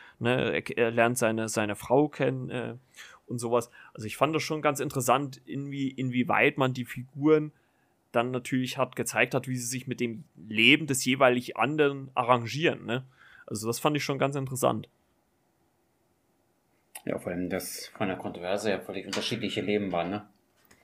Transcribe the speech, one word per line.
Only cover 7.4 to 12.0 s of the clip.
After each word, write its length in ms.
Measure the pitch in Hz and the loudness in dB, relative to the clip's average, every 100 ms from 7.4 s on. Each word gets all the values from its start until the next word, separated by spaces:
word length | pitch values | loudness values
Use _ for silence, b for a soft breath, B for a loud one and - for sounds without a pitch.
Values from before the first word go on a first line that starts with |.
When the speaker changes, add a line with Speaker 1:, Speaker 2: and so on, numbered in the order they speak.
| 151 - _ _ _ _ _ | 2 -10 _ _ _ _ _
Speaker 1:
dann 200 | 120 120 | 0 0
natürlich 440 | 127 127 131 127 - | -2 -2 -2 -2 -2
hat, 200 | 127 - | -4 -4
gezeigt 380 | 120 113 127 | -2 0 2
hat, 140 | 135 131 | 0 -4
wie 80 | 127 | -6
sie 100 | 120 | -6
sich 200 | 127 131 | -8 -6
mit 140 | 120 | -4
dem 240 | 120 113 - - 98 | -4 -6 -14 -18 -4
Leben 380 | 107 117 151 151 | 4 6 6 4
des 180 | 131 | -2
jeweilig 520 | 127 127 131 123 123 - | 0 6 6 4 0 -2
anderen 540 | 120 151 143 139 | 0 4 2 0